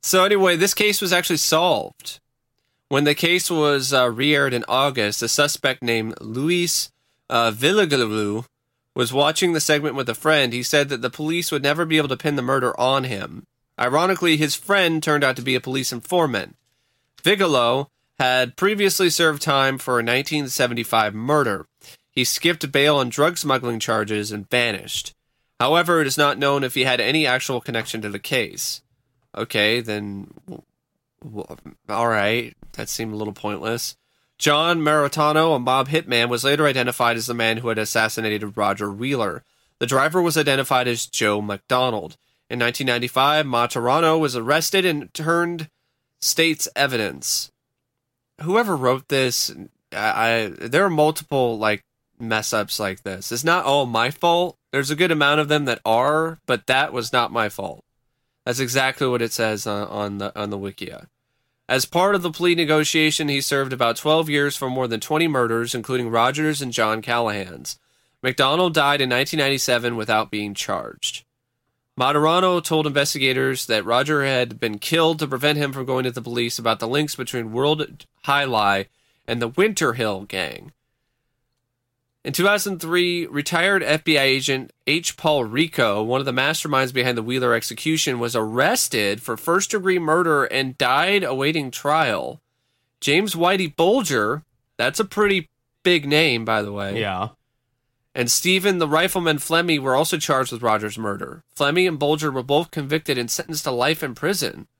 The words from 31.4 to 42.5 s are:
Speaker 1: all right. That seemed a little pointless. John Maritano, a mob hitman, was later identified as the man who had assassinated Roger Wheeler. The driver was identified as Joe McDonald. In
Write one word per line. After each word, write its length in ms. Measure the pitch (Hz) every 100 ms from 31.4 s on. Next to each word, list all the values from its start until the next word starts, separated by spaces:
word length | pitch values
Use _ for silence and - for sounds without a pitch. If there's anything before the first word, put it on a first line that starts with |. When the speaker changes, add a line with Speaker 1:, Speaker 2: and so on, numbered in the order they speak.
| - - - - -
Speaker 1:
all 180 | 104 117
right. 480 | 110 101 113 117 - -
That 140 | - 110
seemed 240 | - 113
a 40 | 107
little 160 | 107
pointless. 640 | 101 104 101 98 117 - - _ _ _ _
John 420 | - 147 165 170
Maritano, 760 | 151 151 143 156 151 151 165 143
a 20 |
mob 300 | 123 131 131
hitman, 400 | 160 170 123 120
was 160 | 120
later 220 | 131 147 151
identified 500 | 131 123 117 120 117
as 100 | 113
the 80 |
man 220 | 117 113 113
who 120 | 120
had 100 | 110
assassinated 800 | 107 117 110 - 110 107 104 101
Roger 360 | 101 101 104
Wheeler. 500 | 101 127 135 104 76 _ _ _ _
The 60 | 123
driver 360 | 135 147 175
was 140 | 170 156
identified 500 | 147 135 131 131 123
as 200 | 117 -
Joe 340 | - 110 104
McDonald. 760 | 104 98 _ 127 127 110 80 - _ _
In 120 | _